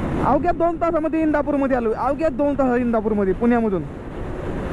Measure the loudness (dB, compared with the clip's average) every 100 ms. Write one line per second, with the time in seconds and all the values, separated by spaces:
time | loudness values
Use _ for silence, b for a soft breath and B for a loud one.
0 | -2 0 2 2 2 0 0 0 0 0
1 | 0 0 2 2 0 0 2 0 0 0
2 | -2 0 -2 0 0 2 2 2 2 0
3 | 0 0 0 2 2 2 2 0 -4 -10
4 | -12 -10 -8 -6 -6 -6 -4